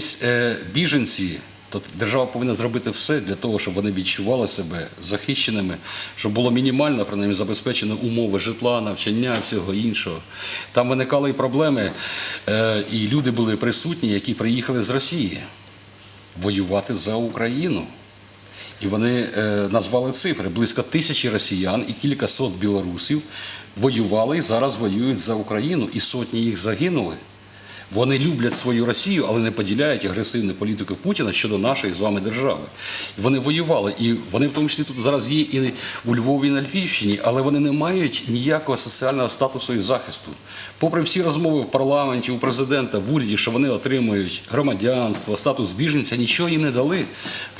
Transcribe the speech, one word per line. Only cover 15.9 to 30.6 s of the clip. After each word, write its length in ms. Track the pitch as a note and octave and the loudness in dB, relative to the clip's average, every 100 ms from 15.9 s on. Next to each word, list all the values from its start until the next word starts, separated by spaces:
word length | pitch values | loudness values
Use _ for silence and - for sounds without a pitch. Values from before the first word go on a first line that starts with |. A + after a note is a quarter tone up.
| - - - - F2 | -20 -20 -18 -16 -4
воювати 540 | G2 G2 F2+ G2 - G2+ | -2 0 0 0 0 -2
за 200 | F#2 A2+ | -2 -2
Україну. 680 | A#2 - A#2 C3 F3 F2 - - - - - - - - - - | -2 -2 -2 0 0 -2 -4 -14 -20 -20 -20 -20 -20 -18 -18 -6
І 60 | G2+ | -2
вони, 420 | G#2+ A#2+ B2 A2+ - | 2 2 2 0 0
е, 300 | G#2+ G#2 G2+ | 0 0 2
назвали 400 | A2+ - B2 B2+ | 0 2 2 2
цифри. 380 | B2+ F#3 D3 F#2+ | 0 0 0 -2
Близько 320 | F2+ A2+ - | 0 0 0
тисячі 480 | - D#3+ D3+ C#3 B2 | 0 0 2 0 0
росіян 560 | G#2+ - F#2+ F#2 A2+ - | 0 0 0 0 0 -2
і 60 | |
кількасот 600 | G#2+ C#3+ C#3 A2 - F#2+ | -2 -2 0 0 2 0
білорусів 680 | F2+ G#2 G2+ F2+ F2 - D3+ D3+ - - - - G2 | 0 0 2 0 -2 0 -2 -4 -12 -12 -14 -14 0
воювали 600 | C3+ A#2 G2+ G#2+ A#2 E3 | 2 2 2 2 2 2
і 40 | |
зараз 340 | C3 A2+ C3+ A2 | 2 2 2 0
воюють 440 | A2 G2+ B2+ A#2+ | 0 2 0 2
за 140 | A2+ | 0
Україну, 560 | A2 G#2 G#2+ C#3+ F3 G#2 | -2 -2 -2 0 0 -2
і 60 | A2 | 0
сотні 420 | - B2+ A2+ A2+ | 0 0 -2 0
їх 160 | A#2 G2+ | 0 0
загинули. 580 | A2 G2+ F3 D#3+ F2 D#2 - - - - - - - | 0 0 0 0 -2 -6 -14 -20 -20 -20 -18 -18 -4
Вони 280 | G2+ B2+ C3+ | 2 2 4
люблять 340 | D#3 C#3 A#2 | 2 2 2
свою 320 | - B2+ A#2 A#2 | 2 2 2 2
Росію, 400 | A2+ F#3+ F#3 A#2 | 2 2 2 2
але 100 | A#2 | 2
не 120 | A2+ | 2
поділяють 540 | G#2+ G2 A2 D3+ B2 G2 | 0 0 2 2 0 -2
агресивну 480 | F#2+ G#2+ A#2+ G2 | 0 0 2 0
політику 420 | F#2 | 0